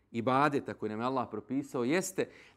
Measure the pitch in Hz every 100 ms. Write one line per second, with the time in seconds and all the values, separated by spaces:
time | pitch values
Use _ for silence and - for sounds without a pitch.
0 | _ 117 113 131 147 139 - 104 107 107
1 | 123 135 107 107 - 131 139 139 120 175
2 | 185 - 127 - -